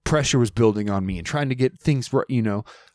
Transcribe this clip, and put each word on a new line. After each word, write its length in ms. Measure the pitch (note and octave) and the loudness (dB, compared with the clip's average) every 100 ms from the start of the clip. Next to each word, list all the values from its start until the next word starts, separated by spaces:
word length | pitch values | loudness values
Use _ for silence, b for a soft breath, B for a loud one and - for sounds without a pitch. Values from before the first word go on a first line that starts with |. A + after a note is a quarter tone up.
pressure 380 | - D3+ C3+ C3+ | -2 0 2 2
was 100 | A#2 | 2
building 400 | G#2+ A2+ G#2 G#2 | 4 2 2 -2
on 160 | G2 F#2+ | -2 -2
me 120 | F2+ | -6
and 60 | E2+ | -6
trying 220 | D3 C#3+ | -4 -4
to 40 | |
get 240 | B2+ C3 - | 0 -2 -2
things 340 | - C#3 - | -2 -2 0
right, 140 | C3+ - | -2 0
you 140 | B2+ | -2
know, 220 | A2 G2+ - B B | 0 -2 -6 B B